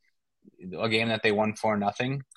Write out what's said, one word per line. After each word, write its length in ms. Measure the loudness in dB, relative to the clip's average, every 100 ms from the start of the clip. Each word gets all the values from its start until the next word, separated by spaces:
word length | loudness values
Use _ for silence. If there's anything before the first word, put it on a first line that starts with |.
| _ _ _ _ -20 -18 -12 -4
a 100 | 0
game 200 | 0 0
that 160 | 2
they 80 | 2
won 240 | 2 2 0
four 220 | 0 2
nothing. 440 | 0 0 -2 -4 -8